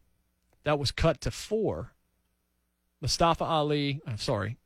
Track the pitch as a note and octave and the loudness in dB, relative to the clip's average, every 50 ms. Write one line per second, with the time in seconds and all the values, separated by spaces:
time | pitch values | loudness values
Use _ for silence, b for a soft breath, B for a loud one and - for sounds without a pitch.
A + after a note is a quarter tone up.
0 | _ _ _ _ _ _ _ _ _ _ _ _ - D3 D3+ C#3+ C#3+ - - - | _ _ _ _ _ _ _ _ _ _ _ _ -2 -2 0 0 0 -2 0 4
1 | - E3 D3+ - - C3 - - - - G#3+ A3+ G#3 C#3 F2 D#2 B2+ - _ _ | 4 4 4 2 -2 -6 -6 -6 -6 -4 -2 0 0 0 -2 -2 -6 -10 _ _
2 | _ _ _ _ _ _ _ _ _ _ _ _ _ _ _ _ _ _ _ - | _ _ _ _ _ _ _ _ _ _ _ _ _ _ _ _ _ _ _ -8
3 | - A#2 - - F3+ E3+ D#3+ - E3+ - E3 D#3 D3 D3 D3 D3 C#3+ C#3 C3 D3+ | -4 -2 2 4 4 4 4 2 0 0 0 0 2 2 0 0 0 -2 -4 -4
4 | - - A#2 G#2 - - C3 G2+ G2 G#2+ B2 - _ | -6 -8 -8 -6 -2 -2 -2 -2 -2 -4 -6 -10 _